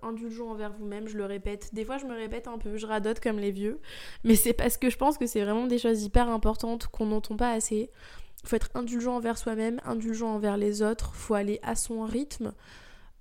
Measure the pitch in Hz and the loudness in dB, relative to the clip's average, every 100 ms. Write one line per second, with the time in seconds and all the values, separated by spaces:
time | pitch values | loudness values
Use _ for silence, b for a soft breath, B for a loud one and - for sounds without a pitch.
0 | 226 226 233 226 233 214 208 214 202 202 | -8 -8 -8 -8 -8 -6 -8 -8 -8 -8
1 | 220 208 196 202 202 202 - 214 220 277 | -8 -6 -4 -4 -6 -6 -8 -6 -4 -6
2 | 269 233 220 226 240 226 214 214 220 214 | -6 -6 -6 -6 -8 -6 -4 -4 -2 0
3 | 214 220 240 214 202 196 208 294 B B | 0 0 0 0 0 -2 -2 -4 B B
4 | B B 226 220 233 - 240 - 254 - | B B 8 8 8 4 2 2 2 4
5 | 269 - 240 214 202 220 247 240 233 220 | 2 2 0 0 2 2 2 2 4 2
6 | 202 - 240 226 214 220 233 233 - - | 8 8 8 4 2 2 0 -4 -4 -2
7 | 220 214 - 214 240 226 - 214 247 B | 0 0 0 0 2 2 0 0 -2 B
8 | B B B B - 226 - - 240 240 | B B B B 0 0 0 -2 -2 -2
9 | 247 247 233 226 247 220 220 240 - 226 | 0 0 0 -2 -2 0 0 -2 -4 -4
10 | 226 220 226 214 208 202 208 208 214 226 | -2 -2 0 0 0 2 2 2 0 0
11 | - - - 208 202 208 - 226 - 226 | -4 -6 0 0 2 -2 -2 -2 -2 -4
12 | 220 226 294 - 214 - B B B B | -2 -2 -2 -6 -8 -8 B B B B
13 | B - | B -10